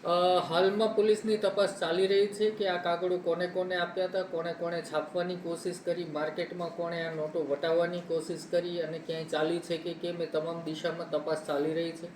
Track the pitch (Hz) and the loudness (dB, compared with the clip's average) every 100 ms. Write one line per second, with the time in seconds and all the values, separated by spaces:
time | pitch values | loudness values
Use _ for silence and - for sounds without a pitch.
0 | - 175 180 180 156 165 190 202 220 214 | 2 4 6 4 4 4 4 4 2 4
1 | 214 214 214 214 196 196 196 - 170 170 | 4 4 4 2 2 4 2 2 0 2
2 | 190 196 202 202 214 214 196 175 175 170 | 4 6 4 2 0 2 0 0 0 0
3 | 180 180 180 165 175 185 185 180 175 190 | 2 0 0 0 0 -2 -2 0 0 0
4 | 185 190 180 165 170 165 170 170 147 151 | -2 0 -2 -4 -4 -4 -4 -4 -2 -4
5 | 151 180 175 180 170 170 185 165 - 170 | -2 -2 -2 -4 -6 -4 -6 -4 -4 -2
6 | 165 151 156 156 - 175 170 165 170 170 | -2 -4 -4 -4 -6 -4 -6 -4 -4 -2
7 | 165 160 156 170 143 143 165 165 170 175 | -4 -4 -4 -2 0 0 2 4 2 -2
8 | 170 165 - 160 - 175 175 175 156 165 | -2 -2 -2 -8 0 0 0 -4 -4 -4
9 | - 160 160 156 156 170 - 165 175 165 | -6 -6 -2 0 2 0 -2 -4 -4 -6
10 | 175 170 160 156 165 170 160 156 170 165 | -6 -4 -2 0 -2 -6 -6 -4 -4 -4
11 | 160 151 165 156 - 143 156 160 165 160 | -2 -2 0 -4 0 0 2 0 -2 -4
12 | 170 | -12